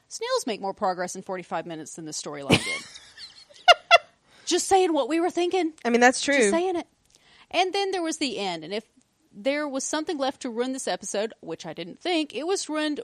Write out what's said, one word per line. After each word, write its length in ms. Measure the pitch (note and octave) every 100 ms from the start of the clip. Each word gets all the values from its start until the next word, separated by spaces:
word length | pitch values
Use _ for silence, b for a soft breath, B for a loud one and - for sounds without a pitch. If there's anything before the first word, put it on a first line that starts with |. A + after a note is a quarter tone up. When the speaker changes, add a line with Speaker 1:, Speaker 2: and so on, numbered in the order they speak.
| _
Speaker 1:
Snails 380 | - A#4 B4+ B3+
make 160 | G3
more 120 | G3 F#3
progress 400 | G3 F3 F3+ F#3+
in 80 |
forty-five 420 | F#3+ F#3 E3+ E3+ E3
minutes 300 | D#3+ D3 -
than 100 | D#3
the 60 |
storyline 520 | D3+ D3+ D3 C#3 -
did. 180 | B5+ C6+ C6+
<laughs> 1600 | - - - - - - - - - - E5+ - _ _ - -
Just 220 | F4 -
saying 260 | F#4+ F#4
what 140 | D4+ B3
we 100 | E4
were 100 | E4+
thinking. 440 | E4+ F4 F#4 E4 - A#3
Speaker 2:
I 40 |
mean, 120 | A#3+
that's 200 | B3 -
true. 140 | - C#4
Speaker 1:
Just 120 | G#3
saying 240 | E4 F#4 F4
it. 120 | - _ _ b b b b
And 240 | D#4+ F#4
then 160 | G4 G4
there 100 | F#4+
was 140 | E4 D4+
the 200 | C#4 -
end, 260 | F#3+ E3+
and 100 | D#3
if 100 | G#3 - _ _ _ _
there 320 | G3 A#3 D4 D4+
was 180 | C4+ -
something 320 | D4+ D#4 D4+
left 240 | C4 -
to 80 | C4
ruin 240 | A3+ B3+
this 160 | C4 -
episode, 440 | F3+ G3 G3+ A3 -
which 260 | E3 D#3+ E3
I 60 |
didn't 300 | D#3 E3+ -
think, 340 | E4 E4+ D4+ G#3
it 100 | D#4+
was 220 | G4 -
ruined 320 | D4+ D4+ D4